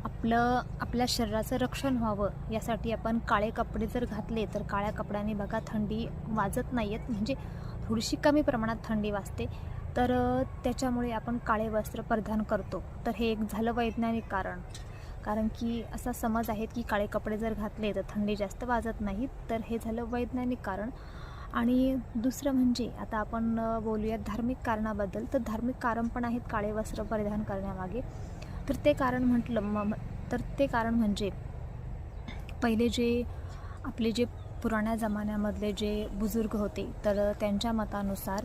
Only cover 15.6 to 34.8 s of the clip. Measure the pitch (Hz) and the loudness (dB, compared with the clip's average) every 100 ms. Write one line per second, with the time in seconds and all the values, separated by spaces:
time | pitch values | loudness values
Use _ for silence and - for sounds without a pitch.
15.6 | 233 233 214 226 247 240 240 226 233 208 | -2 -2 -4 -6 -4 -2 0 0 0 -2
16.6 | 220 - 226 208 202 208 214 214 226 214 | -2 -4 0 0 2 -2 -2 -2 -2 -2
17.6 | 208 - 214 190 190 214 208 208 196 - | -4 -2 -2 0 -2 0 0 0 -2 -4
18.6 | 247 240 226 220 208 196 262 - - 226 | 0 0 0 -2 -2 -2 -4 -6 -4 -4
19.6 | 214 226 226 220 233 240 240 254 247 254 | -2 -4 -2 -4 -2 -2 -2 -2 -2 -2
20.6 | - 190 220 - - - - - - 240 | -4 -4 -4 -8 -12 -10 -10 -10 -4 0
21.6 | 240 254 262 262 - 233 247 254 285 269 | 4 6 4 2 -2 0 0 0 2 4
22.6 | 247 240 233 - 202 220 208 226 226 226 | 4 4 0 -4 -4 -2 -2 0 0 2
23.6 | 226 226 220 220 214 220 208 214 233 254 | 0 0 0 0 0 -2 -4 -2 -2 0
24.6 | - 220 220 208 196 208 226 269 226 220 | 0 0 0 0 -2 -2 0 0 0 -2
25.6 | 240 254 247 226 233 247 240 240 - 226 | -2 0 0 0 0 -2 -2 -2 -2 0
26.6 | 208 214 214 - 214 220 208 208 214 196 | 0 0 -2 -4 -2 0 0 0 -2 -2
27.6 | 196 190 185 214 262 - - - - - | -4 -4 -4 -4 -6 -8 -8 -8 -8 -8
28.6 | - 277 294 285 269 247 254 240 233 233 | -4 4 4 6 4 4 4 4 4 0
29.6 | 202 208 208 - - - - 240 - - | 2 0 0 -2 -4 -6 -4 -2 -2 2
30.6 | 277 247 226 233 214 202 202 - - - | 2 4 4 4 4 2 0 -2 -8 -8
31.6 | - - - - - - - - - - | -8 -8 -8 -6 -8 -8 -8 -8 -8 0
32.6 | 233 220 240 208 240 240 240 - - - | 2 4 4 4 2 2 0 -6 -8 -8
33.6 | - - 294 - 226 220 240 - - - | -8 -8 -8 0 0 2 0 -2 -8 -4
34.6 | 233 220 | 0 2